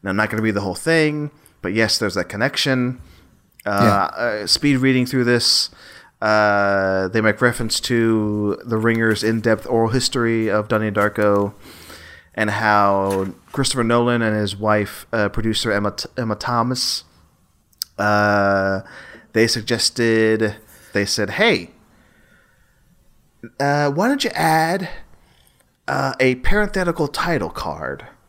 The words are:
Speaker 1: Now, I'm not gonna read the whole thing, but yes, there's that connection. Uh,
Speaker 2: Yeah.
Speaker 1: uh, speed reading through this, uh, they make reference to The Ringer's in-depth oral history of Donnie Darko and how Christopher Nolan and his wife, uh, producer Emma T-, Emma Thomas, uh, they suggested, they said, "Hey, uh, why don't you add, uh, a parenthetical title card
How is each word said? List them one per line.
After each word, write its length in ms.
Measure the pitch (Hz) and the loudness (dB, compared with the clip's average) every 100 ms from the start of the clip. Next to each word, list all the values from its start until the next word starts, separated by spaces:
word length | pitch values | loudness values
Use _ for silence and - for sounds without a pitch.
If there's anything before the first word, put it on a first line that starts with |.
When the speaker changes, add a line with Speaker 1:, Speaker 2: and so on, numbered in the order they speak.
Speaker 1:
Now, 60 | 98 | -2
I'm 60 | 98 | -2
not 140 | 110 | -2
gonna 120 | 113 | 0
read 120 | 110 | -2
the 60 | 101 | -2
whole 140 | 98 - | -4 -4
thing, 560 | - 165 156 151 147 _ _ _ | 0 2 2 0 -8 _ _ _
but 120 | 90 | -4
yes, 260 | 104 110 - | 0 0 0
there's 160 | 104 | -2
that 140 | 95 87 | -2 -6
connection. 720 | 101 127 - 143 127 123 131 - - _ _ _ _ - | -4 -4 -2 -2 0 -2 -4 -14 -20 _ _ _ _ -4
Uh, 140 | 101 | 2
Speaker 2:
Yeah. 220 | 101 101 92 - | 2 2 0 -2
Speaker 1:
uh, 240 | 120 107 104 | -4 -4 -2
speed 300 | - 143 131 | 0 2 2
reading 280 | 135 127 123 | 2 2 0
through 180 | 131 | 0
this, 460 | 120 120 - - - - - - - _ | 2 2 2 0 -2 -10 -20 -20 -20 _
uh, 880 | 107 107 104 101 101 98 95 95 95 | 0 4 4 2 2 2 2 0 0
they 120 | 110 | 0
make 200 | 107 101 | 0 2
reference 380 | 123 117 113 - | 0 0 -4 -4
to 800 | - 120 113 110 107 104 104 - | -2 2 2 2 0 -2 -2 -4
The 140 | - 113 | -4 0
Ringer's 440 | 113 113 113 110 | 2 2 2 2
in-depth 420 | 107 113 113 110 - | 0 0 2 0 0
oral 220 | 113 113 | 0 2
history 580 | 123 - 127 117 113 110 | 2 0 0 0 0 0
of 160 | 104 107 | 0 0
Donnie 220 | 110 107 | 0 0
Darko 640 | 104 104 104 104 101 101 - - - - - - - _ | 0 0 2 2 4 0 -4 -20 -20 -20 -20 -20 -20 _
and 160 | - 107 | -4 -2
how 760 | 104 110 104 101 98 98 98 95 - - | 0 2 4 4 2 0 0 -4 -8 -10
Christopher 320 | - 135 131 | -2 -2 0
Nolan 380 | 113 120 120 120 | 0 2 2 0
and 120 | 113 107 | 0 0
his 200 | 104 98 | -4 -2
wife, 500 | 107 107 101 - - | 0 0 0 -8 -6
uh, 160 | 117 101 | -2 0
producer 420 | - 110 107 117 | 0 -2 -2 0
Emma 220 | 101 104 | 0 -2
T-, 160 | - - - | -4 -10 -6
Emma 180 | 113 | -4
Thomas, 720 | 104 - 120 120 127 - - - _ _ _ _ _ _ _ - - | -4 -2 -2 0 -2 -4 -6 -10 _ _ _ _ _ _ _ -12 -2
uh, 840 | 104 104 104 101 101 98 98 95 - - - - - | 0 2 2 2 2 2 0 -2 -6 -20 -20 -20 -4
they 120 | 113 113 | 0 2
suggested, 1120 | 117 104 117 - - 117 113 110 110 110 104 - - - | 0 -2 -2 -2 0 2 4 4 2 0 -4 -18 -20 -6
they 100 | 101 98 | -4 -2
said, 240 | - 101 | -2 -4
"Hey, 400 | - 226 185 85 _ _ _ _ _ _ _ _ _ _ _ _ _ _ _ _ _ 117 _ | 0 2 0 -4 _ _ _ _ _ _ _ _ _ _ _ _ _ _ _ _ _ -20 _
uh, 300 | 143 147 143 | 0 2 0
why 180 | 143 220 | 0 0
don't 160 | 277 | 0
you 60 | - | -2
add, 580 | - 160 160 160 190 180 - - - _ _ _ _ _ _ - | 0 2 2 2 -2 -6 -12 -16 -20 _ _ _ _ _ _ -6
uh, 260 | 139 135 - | -2 -2 0
a 160 | 131 127 | 0 2
parenthetical 720 | - 202 208 196 180 170 147 | 4 4 2 0 -2 -2 -4
title 420 | - 180 160 82 | -2 -2 -2 -4
card 560 | - - 76 67 71 - - | -6 -8 -6 -8 -8 -14 -20